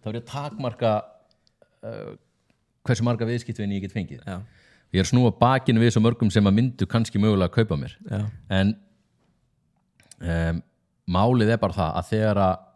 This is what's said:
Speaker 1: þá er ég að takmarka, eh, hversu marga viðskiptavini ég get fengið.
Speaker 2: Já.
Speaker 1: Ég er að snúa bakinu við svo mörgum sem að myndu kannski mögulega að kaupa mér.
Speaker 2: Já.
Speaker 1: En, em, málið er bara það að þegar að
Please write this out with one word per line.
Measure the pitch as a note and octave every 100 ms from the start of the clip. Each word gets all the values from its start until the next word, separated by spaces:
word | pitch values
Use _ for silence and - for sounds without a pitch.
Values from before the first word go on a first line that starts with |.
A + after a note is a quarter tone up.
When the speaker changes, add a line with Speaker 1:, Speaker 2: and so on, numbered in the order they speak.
Speaker 1:
þá | -
er |
ég | A2+
að | A#2+
takmarka, | C#3+ C#3+ A2+ B2+ A2+ A#2 G#2+ - - _ _ _ _ _ _
eh, | G#2+ A2+ - - _ _ _ _ _ _
hversu | - A#2
marga | A#2+ A#2
viðskiptavini | A2+ A#2+ A#2+ A2+ G2+ G2
ég |
get | F#2+
fengið. | A2+ F2 C#2 -
Speaker 2:
Já. | F#2 G#2+ _ _ _ _
Speaker 1:
Ég | F#2
er |
að | F#2
snúa | B2+ B2 -
bakinu | A#2+ C3 B2+ A2+
við | A#2
svo | A#2
mörgum | A2+ A#2 A2
sem | G#2
að | G2+
myndu | G2+ B2+ B2 -
kannski | A#2 A2 G#2
mögulega | G#2+ G2+ F2+
að | -
kaupa | A2 D2
mér. | C2 - -
Speaker 2:
Já. | G2+ G#2 - -
Speaker 1:
En, | F#2+ G2 G#2+ _ _ _ _ _ _ _ _ _ _ _ _ _ -
em, | F2 E2 E2 E2 - _ _ _ -
málið | F2+ A2 B2+ G#2+
er | A2+
bara | G2+
það | F#2 E2 -
að | F#2
þegar | A2 G#2+ G2+
að | F#2+ F#2 -